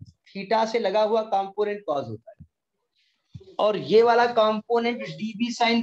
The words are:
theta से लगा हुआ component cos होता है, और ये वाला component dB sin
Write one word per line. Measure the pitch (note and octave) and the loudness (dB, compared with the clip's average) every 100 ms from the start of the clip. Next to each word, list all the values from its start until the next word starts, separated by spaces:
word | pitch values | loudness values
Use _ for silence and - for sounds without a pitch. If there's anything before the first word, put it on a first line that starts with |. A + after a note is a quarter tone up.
theta | - _ _ G3 G3 A3 A3+ | -20 _ _ -12 -2 0 0
से | A#3 | 0
लगा | G3 G#3 | 0 2
हुआ | G#3+ A3 | 2 0
component | A3 G3 G3 G#3 G#3 G#3 E3+ | 0 -2 -2 -4 -4 -4 -4
cos | C#3 A2+ | -6 -6
होता | A2 - | -12 -16
है, | - - _ _ _ _ _ _ _ _ - - - | -20 -20 _ _ _ _ _ _ _ _ -20 -12 -2
और | G#3 G3 | 0 0
ये | C#3 G#3+ | 2 4
वाला | A#3 A#3 A#3+ | 6 4 2
component | A#3 G#3+ G#3+ - A#3 A#3 A3+ | 2 2 0 -2 0 0 -4
dB | - D#3 A3 G3+ A#3+ | -8 -8 -10 -6 -6
sin | A#3 A3+ A#3 | -2 0 0